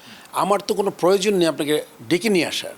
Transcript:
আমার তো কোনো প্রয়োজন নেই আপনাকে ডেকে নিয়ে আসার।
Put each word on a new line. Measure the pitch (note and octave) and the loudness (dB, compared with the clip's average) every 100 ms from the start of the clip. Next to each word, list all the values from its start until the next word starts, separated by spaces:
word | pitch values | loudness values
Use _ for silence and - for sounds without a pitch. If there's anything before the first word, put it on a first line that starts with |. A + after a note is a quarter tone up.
| - - - | -20 -20 -10
আমার | - E3+ G3+ | -4 0 0
তো | - | 0
কোনো | F#3 G3 | -2 -2
প্রয়োজন | - E3+ G3 G3+ | 0 2 2 2
নেই | F#3+ E3 | 2 2
আপনাকে | C#3+ D3 D3+ - - A2+ | 0 -2 -2 -4 -14 -2
ডেকে | E3+ A3+ | -2 2
নিয়ে | F#3 A#2+ | 2 0
আসার। | - F2+ | -4 -10